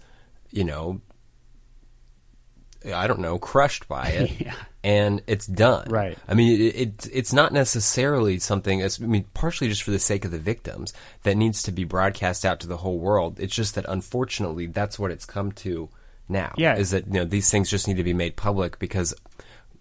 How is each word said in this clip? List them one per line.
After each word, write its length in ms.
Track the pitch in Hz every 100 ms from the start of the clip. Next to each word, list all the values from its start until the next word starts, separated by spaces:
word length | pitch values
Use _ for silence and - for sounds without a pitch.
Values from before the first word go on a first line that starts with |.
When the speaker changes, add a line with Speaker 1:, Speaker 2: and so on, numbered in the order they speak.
| - - - - -
Speaker 1:
you 100 | 101
know, 380 | 87 73 82 95 - - - _ - - - - - - - - _ - - - - - -
I 120 | 87 101
don't 100 | 127
know, 180 | 85 90
crushed 500 | - 139 143 - -
by 200 | 69 71
it, 220 | 85 123
Speaker 2:
<laughs> 80 | -
Yeah. 140 | - - - -
Speaker 1:
and 400 | 101 104 104 101 -
it's 200 | 104 -
done. 420 | 95 117 113 -
Speaker 2:
Right. 260 | 110 95 82 -
Speaker 1:
I 60 |
mean, 260 | 104 117 110
it, 140 | 110 -
it, 320 | 123 107 -
it's 200 | 131 120
not 200 | 135 156
necessarily 880 | 143 131 117 - - 139 143 104 92
something, 420 | - 98 95 95
as, 220 | 95 -
I 40 | 117
mean, 180 | 107 95
partially 340 | - 160 - 120
just 140 | 104
for 80 | -
the 80 | 98
sake 260 | - 101
of 60 | 101
the 80 | 82
victims, 560 | 82 113 - 95 98 - - -
that 120 | 101 101
needs 260 | 113 104
to 80 | -
be 100 | 90
broadcast 600 | 87 92 98 98 92 90 95
out 140 | 87
to 60 | 85
the 100 | 87
whole 200 | 92 87
world. 400 | 90 104 82 -
It's 140 | 95
just 200 | - 104
that, 100 | - -
unfortunately, 800 | 95 - 123 127 - 95 80 85
that's 320 | 82 104 -
what 100 | 98
it's 160 | 82 -
come 260 | 101 101
to 380 | 98 98 82 78 - - - -
now, 260 | 95 87 -
Speaker 2:
Yeah. 200 | 160 107
Speaker 1:
is 140 | 95
that, 140 | 95 98
you 60 |
know, 100 | 95
these 260 | 85 101 92
things 180 | 104 92
just 180 | 101 -
need 80 | 92
to 60 |
be 100 | 87
made 220 | 87 85 -
public 420 | 104 98 87 -
because 340 | 90 95 87 - - - - - - -